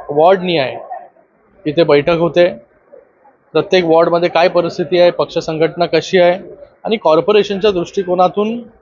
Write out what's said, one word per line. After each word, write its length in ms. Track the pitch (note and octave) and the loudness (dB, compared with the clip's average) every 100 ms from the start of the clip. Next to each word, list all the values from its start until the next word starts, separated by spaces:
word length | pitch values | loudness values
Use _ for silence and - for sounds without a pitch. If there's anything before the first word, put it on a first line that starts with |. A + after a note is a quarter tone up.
| - | -4
वॉर्डनिहाय 680 | D3 E3 F#3+ F3+ E3 B2+ A#2 - - - _ _ _ _ _ D3+ | 2 2 2 0 -2 -4 -8 -14 -16 -18 _ _ _ _ _ -4
इथे 160 | D#3 | 0
बैठक 340 | D#3 D3 C#3+ E3+ | 2 2 2 0
होते. 320 | E3+ F3 F3 G#3+ - _ _ - _ _ _ _ _ | 0 2 0 0 -16 _ _ -20 _ _ _ _ _
प्रत्येक 320 | D#3 D3+ F#3 | -4 0 0
वॉर्डमध्ये 440 | E3+ D#3+ E3+ E3+ F3 | 2 2 2 0 0
काय 200 | E3 F3+ | 0 2
परिस्थिती 500 | F3 E3 F3 E3+ F3 | 0 -2 -6 -2 2
आहे, 120 | F3 | 2
पक्ष 280 | E3+ C#3+ E3+ | 2 -4 -6
संघटना 480 | D#3+ D#3+ D#3+ E3+ E3+ | -6 -2 -2 -2 -2
कशी 320 | E3 - F#3 | -2 0 2
आहे 360 | F3 F#3 - - - _ | 2 0 -8 -20 -20 _
आणि 120 | F#3 G#3+ | -6 -2
कॉर्पोरेशनच्या 760 | D#3+ D#3+ E3+ G#3+ G3 G3 G#3 | 0 2 2 0 0 -2 -2
दृष्टिकोनातून 920 | F3+ E3+ - F#3 F3+ F3+ G3+ G#3+ A#3+ - _ | -2 -4 -6 -4 0 0 0 -4 -6 -12 _